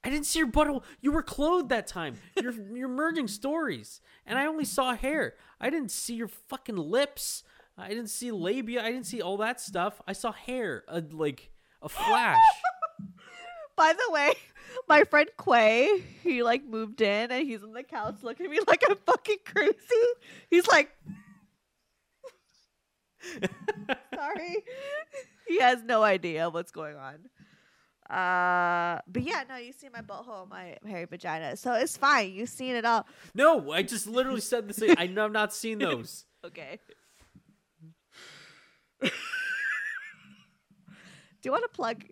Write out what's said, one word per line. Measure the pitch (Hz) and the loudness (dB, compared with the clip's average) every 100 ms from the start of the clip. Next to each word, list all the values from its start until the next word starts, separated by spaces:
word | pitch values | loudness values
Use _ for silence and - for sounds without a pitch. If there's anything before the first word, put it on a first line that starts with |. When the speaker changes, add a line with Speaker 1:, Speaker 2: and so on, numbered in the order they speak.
Speaker 1:
I | - | -2
didn't | 294 294 | -4 -2
see | 330 | 0
your | 302 | 2
butthole. | 294 302 269 - - | 2 2 0 -8 -4
You | 269 | 0
were | 311 | 0
clothed | - - 294 359 262 | -2 -2 2 2 2
that | 240 - | -2 -2
time. | 180 156 113 - - | -8 -8 -10 -6 -4
You're, | 247 | -4
Speaker 2:
<laughs> | 226 196 233 | -8 -12 -10
Speaker 1:
you're | 262 | -6
merging | 254 320 330 233 | -2 -2 -2 -4
stories, | 208 269 320 302 131 104 - _ - - | -4 -4 -2 -4 -6 -12 -20 _ -20 -6
and | 240 | -2
I | 294 | -2
only | 311 | -2
saw | 262 - 254 | -4 -2 -2
hair. | 240 262 311 165 - - _ | -2 -2 -2 -2 -6 -20 _
I | - | -4
didn't | 320 254 | -4 -4
see | - - | -8 -8
your | 233 220 | -8 -8
fucking | - - - - 202 | -12 -14 -14 -6 -6
lips. | 151 226 277 - - - _ _ _ - | 0 0 0 -4 -8 -8 _ _ _ -18
I | 190 | -10
didn't | 220 220 | -8 -8
see | - 240 | -8 -6
labia. | 214 170 247 226 240 | -4 -2 -2 -2 -4
I | 220 | -4
didn't | 254 208 | -6 -8
see | 240 | -6
all | 175 202 | -4 -2
that | 220 247 | -2 -4
stuff. | - 190 185 208 - | -6 -2 -2 -4 -10
I | |
saw | 196 240 | -6 -6
hair, | 208 - 254 214 117 - | -8 -8 -6 -4 -6 -6
a, | 170 160 | -8 -8
like, | 156 151 135 - - _ _ | -2 -2 -4 -16 -20 _ _
a | 151 | -10
flash. | - 880 855 - 880 880 - 740 740 640 - | -4 2 4 6 8 8 8 -2 -4 -10 -10
Speaker 2:
<laughs> | - - - 698 698 679 605 - | -18 -18 -20 -20 -18 -16 -10 2
By | 320 | 4
the | 339 480 | 4 0
way, | 320 285 - - - - 494 - | 2 2 2 -4 -20 -14 -12 6
my | 302 | 6
friend | 392 294 302 - | 8 4 4 0
Quay, | - 240 220 226 285 392 - - | 4 6 8 6 4 4 0 -6
he, | 349 254 | -2 2
like, | 233 247 | 2 0
moved | 285 220 220 220 | -2 -6 -6 0
in, | 214 202 240 | 2 2 0
and | 254 294 | -2 -4
he's | 226 | -6
on | 208 | -12
the | 226 | -16
couch | 277 254 214 208 | -12 -8 -8 -8
looking | 240 233 370 | -10 -8 -2
at | |
me | 415 403 | -2 4
like | - 480 | 6 6
I'm | 392 - | 4 2
fucking | 415 - 415 | 2 2 -4
crazy. | - 392 311 - - 480 480 480 - - _ | -2 2 2 2 0 2 4 0 -10 -20 _
He's | 339 359 | 4 8
like, | 349 294 _ - | 6 4 _ -20
<laughs> | - - - _ _ _ _ _ _ _ _ 523 _ _ _ _ _ _ _ _ _ | -18 -20 -20 _ _ _ _ _ _ _ _ -20 _ _ _ _ _ _ _ _ _
Speaker 1:
<laughs> | 359 339 196 - - 294 - - - | -16 -8 -8 -6 -8 -8 -6 -8 -6
Speaker 2:
"Sorry." | 262 294 403 349 427 440 523 554 587 640 554 508 _ - | -8 -6 -6 -6 -6 -8 -12 -10 -10 -10 -14 -16 _ -2
He | 349 | 4
has | 247 247 | 4 4
no | 226 226 | 2 4
idea | 214 190 175 156 170 | 4 4 0 -2 -2
what's | 165 175 | -2 -8
going | - 156 147 | -12 -12 -12
on. | 135 151 240 _ _ _ _ _ _ _ - | -16 -16 -20 _ _ _ _ _ _ _ -6
Uh, | 185 180 180 180 180 175 175 170 170 - | -2 2 2 4 4 4 2 0 -4 -6
but | 185 | -6
yeah, | 254 349 254 | -2 -4 -6
no, | 254 | -14
you | 240 | -16
see | 269 277 | -18 -20
my | 233 | -18
butthole, | 214 196 247 208 185 | -14 -14 -12 -16 -14
my | 185 180 - 208 | -16 -16 -16 -10
hairy | 185 170 | -10 -10
vagina. | 180 175 160 156 143 | -10 -6 -6 -6 -6
So | 254 | -2
it's | 240 285 - | 0 0 0
fine. | 277 277 196 | 4 4 2
You've | 190 240 | -6 -10
seen | - 254 247 | -8 -6 -2
it | |
all. | 226 233 - - - | 2 0 0 -18 -14
Speaker 1:
No, | - 294 302 143 | 4 6 6 2
I | 160 | -2
just | 190 226 208 | -2 -4 -2
literally | 233 262 247 | -2 0 -2
said | - 240 208 | -2 -4 -4
the | |
same. | 208 214 - | 0 6 6
I | 180 | 4
know | 190 | 0
I've | 214 | 0
not | 214 208 | 0 -2
seen | - 226 214 | -2 -6 -4
those. | 175 117 113 - _ | -2 -4 -8 -16 _
Speaker 2:
<laughs> | _ | _
Okay. | - - 139 220 _ - _ _ _ - _ _ _ _ 160 160 _ - - - - - _ _ _ _ | -20 -16 -16 -18 _ -20 _ _ _ -20 _ _ _ _ -20 _ _ -20 -20 -20 -20 -20 _ _ _ _
Do | - - - 1077 1077 1077 - - - - - - - - _ _ _ _ - - - - _ _ | -4 -4 -8 -6 -6 -4 -4 -4 -6 -10 -14 -20 -20 -20 _ _ _ _ -20 -20 -20 -20 _ _
you | 262 | -2
wanna | 294 466 | -2 -2
plug | - 233 220 - | -4 -4 -4 -12